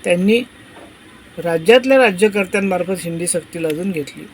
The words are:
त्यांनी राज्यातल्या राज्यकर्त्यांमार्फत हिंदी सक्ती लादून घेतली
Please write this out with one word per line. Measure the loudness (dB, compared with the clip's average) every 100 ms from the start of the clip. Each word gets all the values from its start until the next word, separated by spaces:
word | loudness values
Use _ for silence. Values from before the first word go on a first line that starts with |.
त्यांनी | 0 0 2 0 -2 -16 -20 -20 -20 -20 -20 -20 -18 -8
राज्यातल्या | -4 0 4 4 6 4
राज्यकर्त्यांमार्फत | 4 2 0 0 -2 -2 -2 -2 -2 -6
हिंदी | -6 -6 -4
सक्ती | -4 -6 -8
लादून | -6 -4 -4
घेतली | -6 -8 -14 -20